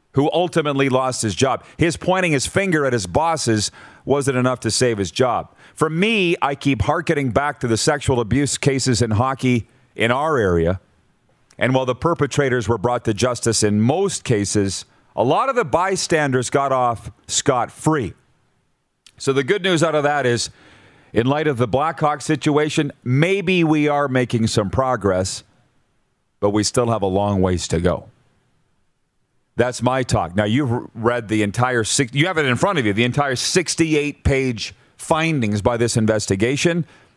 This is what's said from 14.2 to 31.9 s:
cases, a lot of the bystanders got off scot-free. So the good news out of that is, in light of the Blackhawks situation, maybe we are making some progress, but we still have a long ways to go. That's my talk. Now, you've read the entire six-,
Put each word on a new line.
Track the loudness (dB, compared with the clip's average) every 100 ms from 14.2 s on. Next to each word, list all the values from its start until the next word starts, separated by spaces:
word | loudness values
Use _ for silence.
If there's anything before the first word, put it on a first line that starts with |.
cases, | -2 -2 0 0 -2 -4 -12 _ _
a | -2
lot | 0 2 0
of |
the | -2
bystanders | 0 0 0 -2 0 0 2 0 0
got | 0 0
off | 2 0 -2 -10 -20 -8
scot-free. | -2 0 0 -2 -2 0 0 -2 -10 _ _ _ _ _ _ _ _ -20 -6
So | -2
the | 0
good | 0 -2
news | 0 2
out | 2
of | 2
that | 0 0
is, | 0 0 -4 -12 -20 -20 -20 _ _
in | -2 0
light | 0 -2
of | 0
the | 0
Blackhawks | 0 0 0 -2 -2
situation, | -2 -2 2 2 2 0 -2 -6
maybe | -2 2 2 2 0 2
we | 2 2 2
are | 0 0
making | 0 0 0 0
some | 0 0
progress, | 0 0 0 0 0 -2 -8 -16 _ _ _ _ _ _ _ _ _
but | 0
we | 0
still | 0 0 0
have | 0
a | 0
long | 0 2 2
ways | 2 0 -2
to | 0
go. | 0 -2 -6 _ _ _ _ _ _ _ _ _ _ _ _ _ _ -2
That's | -2 0
my | 0 0
talk. | 0 -2 0 0
Now, |
you've | 0 0 0 -4 -6
read | -2 0 0 0
the | 0
entire | 0 0 0 0
six-, | 0